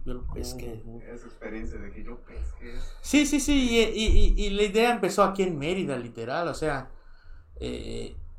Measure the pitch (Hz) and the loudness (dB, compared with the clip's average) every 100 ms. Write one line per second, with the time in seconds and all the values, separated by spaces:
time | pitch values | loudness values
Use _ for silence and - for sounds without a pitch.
0 | 127 123 - - - 127 120 110 113 117 | -6 -6 -6 -6 -8 -8 -10 -10 -12 -14
1 | 120 120 117 - 113 110 113 110 101 101 | -14 -16 -16 -14 -10 -8 -8 -8 -10 -10
2 | 107 120 - - - - 120 120 - - | -10 -12 -12 -8 -8 -8 -8 -6 -6 -8
3 | - 285 285 294 285 285 247 233 220 214 | 0 2 4 2 2 2 4 4 2 2
4 | 220 214 - - 208 196 208 202 240 240 | 8 10 10 6 2 0 2 4 4 4
5 | 180 202 196 196 185 156 147 190 156 127 | 2 4 4 4 0 0 -2 -2 -2 -4
6 | 117 117 117 147 170 131 156 139 127 - | -6 -8 -6 -4 -4 -2 -2 -4 -8 -16
7 | - - - - - - 62 120 - 58 | -20 -20 -18 -18 -18 -12 -8 -8 -8 -8
8 | - - - | -10 -10 -14